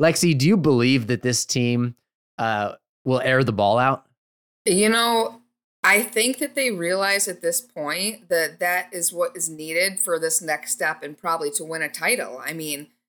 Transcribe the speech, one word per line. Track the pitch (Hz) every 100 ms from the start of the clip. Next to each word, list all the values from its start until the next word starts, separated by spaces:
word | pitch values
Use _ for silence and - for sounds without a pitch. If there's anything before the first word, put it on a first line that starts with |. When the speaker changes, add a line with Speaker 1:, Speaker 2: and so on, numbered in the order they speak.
Speaker 1:
Lexi, | 156 - 175 139
do | 147
you | 214
believe | 151 123 123 135 110
that | 123
this | 123 120
team, | - 127 120 120 120 120 _ _ _ -
uh, | 113 104 104 - _ _
will | 131 127
air | 127 131
the | 123
ball | 104 101 117
out? | 131 135 - _ _ _ _ _
Speaker 2:
You | - 185 214
know, | 226 233 226 226 - _ _ _ _
I | 185 202
think | - 220 240 262
that | 285
they | 285 254
realize | 190 170 185 196 202 202
at | 180
this | 165 170
point | - - 147 165 202 214 175
that | 170 156 165
that | 175 180 185
is | 185 165
what | 175 170 180
is | 170
needed | 156 156 165 190 190
for | 185 165
this | 160 160
next | 160 151 -
step | - 160 151
and | 147 151
probably | 175 165 147
to | 147
win | 160 160
a | 151
title. | - 165 240 110 127
I | 131
mean, | 160 156 143 151 _